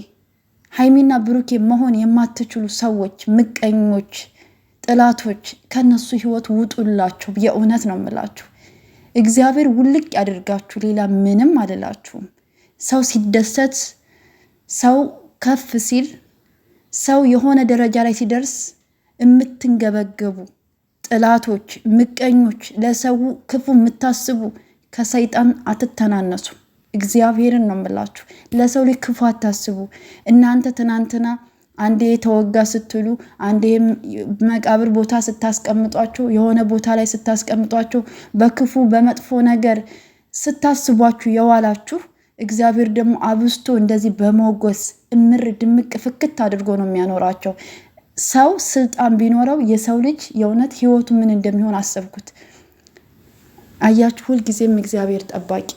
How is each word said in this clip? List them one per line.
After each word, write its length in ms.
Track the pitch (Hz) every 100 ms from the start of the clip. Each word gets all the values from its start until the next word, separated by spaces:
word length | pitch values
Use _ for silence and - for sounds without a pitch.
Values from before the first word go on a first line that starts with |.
| - _ _ _ _ _ _
ሀይሚና 400 | - 262 269 269 254
ብሩኬ 320 | 220 247 247 240
መሆን 320 | 220 240 254 220
የማትችሉ 680 | 226 233 233 - 233 233 214
ሰዎች፣ 440 | - 233 214 196 - -
ምቀኞች፣ 840 | 220 233 - 220 214 208 202 202 - - _ _ _ _ _
ጥላቶች 600 | - 240 240 233 226 202 - - -
ከነሱ 400 | 254 247 233 - 233
ህይወት 300 | 233 226 226
ውጡላቸው። 840 | 214 226 - 214 202 185 - - 196
የእውነት 460 | 220 226 220 226
ነው 120 | 208 185
የምላችሁ። 500 | 196 - 208 - - _ _ _ _ _ _
እግዚአብሔር 540 | 240 220 233 262 269 294
ውልቅ 380 | 233 262 302 302
ያደርጋችሁ። 680 | - 202 185 185 196 - 208
ሌላ 200 | 214 208 202
ምንም 380 | 196 196 202 285 294
አልላችሁም። 680 | 196 190 196 214 - - 190 _ _ _ _ -
ሰው 200 | - 262
ሲደሰት፣ 720 | 247 220 208 220 220 - 269 - - - _ _ _ _ _ _ -
ሰው 260 | - 247 269 277 - - -
ከፍ 280 | 247 262 - 233
ሲል፣ 280 | - 247 294 - _ _ _ _ _ _ _
ሰው 280 | - - 277 269
የሆነ 320 | 247 269 269
ደረጃ 320 | 240 240 240 233
ላይ 120 | 233
ሲደርስ 400 | 220 220 240 269 - - - _ _ _ -
የምትንገበገቡ 1160 | 247 254 254 - 247 233 220 208 202 - 208 190 185 _ _ _ _ _
ጥላቶች፣ 640 | - 226 226 233 233 202 - - 226
ምቀኞች፣ 720 | 226 240 - 254 247 233 - - 208
ለሰው 380 | 233 233 254 247 254 254 -
ክፉ 180 | 262 269
የምታስቡ 720 | 254 233 - 254 240 - 233 220 - _ _ _
ከሰይጣን 580 | - 226 247 233 233 240 247 -
አትተናነሱ። 800 | 214 240 - 214 202 185 190 - - _ _ _
እግዚአብሔርን 720 | 208 202 233 226 226 240 240
ነው 120 | 214 190
የምላችሁ። 480 | 185 196 208 - - - -
ለሰው 300 | 233 240 269
ልጅ 120 | 262 254
ክፉ 200 | - 233
አታስቡ። 520 | 233 226 214 202 - 190 196 - - - -
እናንተ 400 | 240 240 247 254
ትናንትና 540 | 247 233 226 220 233 233 240 _ _ _ -
አንዴ 240 | 214 220 233 233
ተወጋ 380 | 226 214 208 220
ስትሉ፣ 420 | 214 220 220 220 214 240 - -
አንዴ 240 | 202 214 220 226 226 214 - - 98 202
መቃብር 440 | 226 226 226 220 226
ቦታ 300 | 220 220 233
ስታስቀምጧቸው፣ 1040 | 226 220 226 220 - 220 220 - 226 240 247
የሆነ 280 | 214 226 233
ቦታ 220 | 214 220 226
ላይ 120 | 226 226
ስታስቀምጧቸው፣ 960 | 214 - 214 - 220 214 226 226 247 220 - -
በክፉ 480 | 208 233 240 254 262 240
በመጥፎ 420 | 226 240 240 - 247
ነገር 360 | 240 233 226 214 214 - _ _ _
ስታስቧችሁ 960 | - 294 - 285 277 - 226 233 233 233
የዋላችሁ፣ 680 | 220 233 226 220 208 - 349 - _ _ -
እግዚአብሔር 500 | 214 220 233 226 226
ደግሞ 240 | 220 233 233
አብስቶ 440 | 220 220 240 - - 240
እንደዚህ 360 | 214 214 226
በሞገስ 680 | 208 208 220 220 208 208 196 - - -
እምር 320 | 240 233 240 233
ድምቅ 380 | 208 233 240 240 226
ፍክት 380 | 254 254 302 -
አድርጎ 280 | 214 202 202 202
ነው 100 | 190
የሚያኖራቸው። 680 | 185 185 185 185 190 190 185 - - _ _ _ -
ሰው 320 | - 262 285 381
ስልጣን 500 | - 269 247 - 240 220
ቢኖረው፣ 420 | 226 233 247 302
የሰው 340 | 220 220 220 233
ልጅ 200 | 269 302 -
የእውነት 380 | 220 214 226 269
ህይወቱ 340 | - 247 240 240
ምን 160 | 233 220
እንደሚሆን 460 | 208 202 202 214 202
አሰብኩት። 520 | 202 202 190 - - - - _ _ _ _ _ _ _ _ _ _ _ - -
አያችሁ፣ 440 | 220 220 233 233
ሁልጊዜም 500 | - 254 226 208 226 214
እግዚአብሔር 460 | 202 208 196 196 -
ጠባቂ 420 | 190 180 190 190